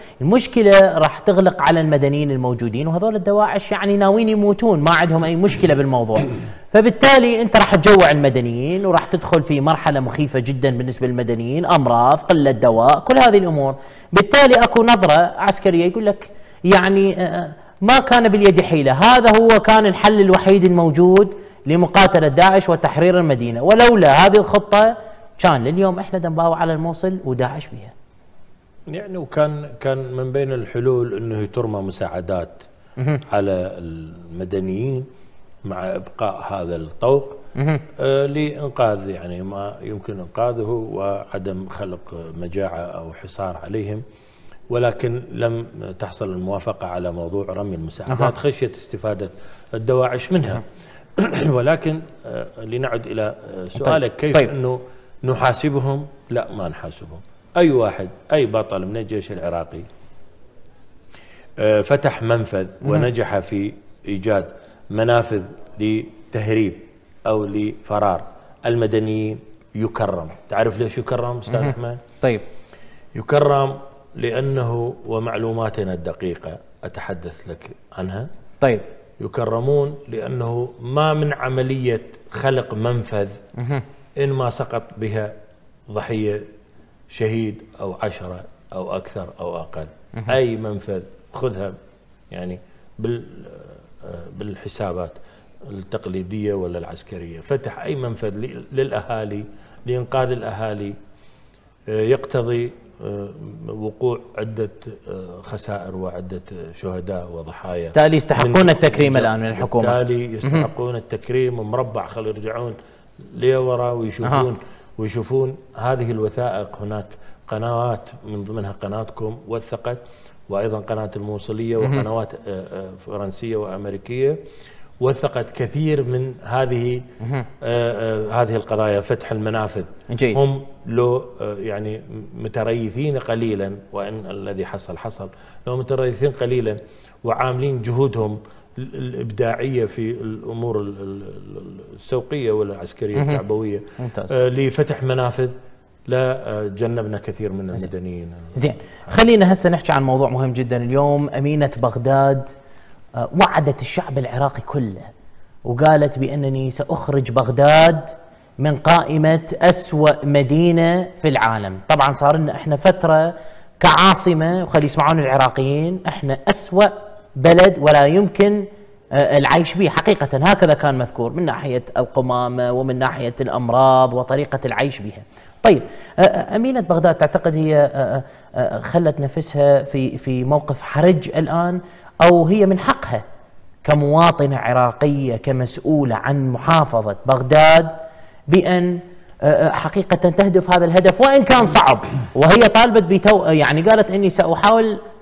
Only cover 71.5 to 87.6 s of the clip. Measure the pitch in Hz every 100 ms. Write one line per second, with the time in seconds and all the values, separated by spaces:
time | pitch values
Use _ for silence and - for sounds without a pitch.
71.5 | 117 139 120 120 123 - - 131 110 -
72.5 | - - - - - - - 113 147 143
73.5 | 139 135 - - - - - 117 113 135
74.5 | 135 117 117 117 - - 113 113 110 113
75.5 | 113 110 107 95 90 85 87 92 85 80
76.5 | 80 - - - - - 90 87 - -
77.5 | 82 - - - - 92 98 139 - -
78.5 | - 135 110 - - - - 104 - 113
79.5 | 113 127 147 143 147 - 113 123 127 117
80.5 | 120 123 - 120 139 156 151 147 139 127
81.5 | 131 131 135 123 113 - - - - 135
82.5 | 131 - 107 117 120 104 107 98 101 -
83.5 | - 120 139 - - - - 139 135 123
84.5 | - - 117 - - 110 110 104 - -
85.5 | _ _ _ - 104 - 110 104 104 -
86.5 | - _ - _ _ _ - 110 113 110
87.5 | 104